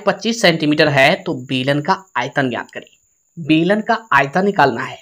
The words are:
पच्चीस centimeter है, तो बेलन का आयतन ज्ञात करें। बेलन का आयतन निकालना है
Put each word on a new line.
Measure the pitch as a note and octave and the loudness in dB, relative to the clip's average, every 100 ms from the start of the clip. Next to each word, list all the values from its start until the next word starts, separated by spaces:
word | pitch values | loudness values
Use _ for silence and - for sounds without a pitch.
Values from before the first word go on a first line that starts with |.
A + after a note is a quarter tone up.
| G3+ | -2
पच्चीस | F#3 A3+ A#3 | -2 -4 0
centimeter | F3+ E3 D3+ D3+ D3+ | 2 2 0 2 2
है, | C#3 C#3 F3+ | 4 4 2
तो | - C3 | -4 -8
बेलन | B2+ C3 B2+ C#3+ | -6 -4 -2 -2
का | D3 F#3+ - B2 | -2 -4 -4 -8
आयतन | B2+ D3 C3 | -4 -2 -2
ज्ञात | G#2+ - | -4 -8
करें। | - - _ _ _ _ - | -16 -20 _ _ _ _ -12
बेलन | D3 D#3 F3 G#3+ | 0 2 2 0
का | G#3+ A3 - | -2 -4 0
आयतन | C#3 C#3+ F#3 | 0 0 0
निकालना | G3 G3 C#3 A#2 | 0 2 0 0
है | - - | -8 -12